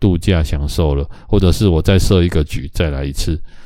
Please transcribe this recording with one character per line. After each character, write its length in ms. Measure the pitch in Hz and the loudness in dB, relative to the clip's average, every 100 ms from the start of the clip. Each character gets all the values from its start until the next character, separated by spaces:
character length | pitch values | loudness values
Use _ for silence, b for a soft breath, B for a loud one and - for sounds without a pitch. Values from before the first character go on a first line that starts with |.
度 160 | 104 87 | 0 2
假 260 | - 90 | 2 0
享 240 | 73 71 73 | 0 -2 -4
受 280 | - 80 | -2 0
了， 120 | 71 69 B - | -2 -4 B -2
或 100 | 98 | 2
者 140 | 92 | 4
是 160 | 85 107 | 4 2
我 140 | 80 | 2
再 160 | 78 95 | 2 2
设 240 | - 95 | 4 2
一 60 | 87 | 2
个 140 | 82 | 0
局， 220 | 76 - 127 | -2 -4 -6
再 160 | - 82 | -4 -4
来 160 | 69 | -4
一 80 | 71 | -6
次。 260 | 71 - 80 b b | -4 -4 -4 b b